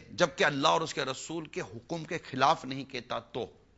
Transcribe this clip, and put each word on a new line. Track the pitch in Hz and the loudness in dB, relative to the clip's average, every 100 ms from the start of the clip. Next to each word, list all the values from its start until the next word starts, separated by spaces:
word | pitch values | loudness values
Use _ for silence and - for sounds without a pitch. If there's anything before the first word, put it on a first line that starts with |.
| - | -2
جبکہ | 104 175 - | 2 2 4
اللہ | 160 139 156 | 2 4 4
اور | 170 | 4
اس | 156 | 2
کے | 160 131 | -4 -4
رسول | 131 - 165 151 | -4 -6 -8 -8
کے | 185 | -8
حکم | 160 117 - 165 | -10 -10 -8 -8
کے | 151 165 | -6 -8
خلاف | - 127 135 226 131 | -6 2 4 4 0
نہیں | 135 131 | -8 -8
کہتا | 123 - 120 | -8 -6 -6
تو، | - 131 107 - _ | -6 -6 -6 -10 _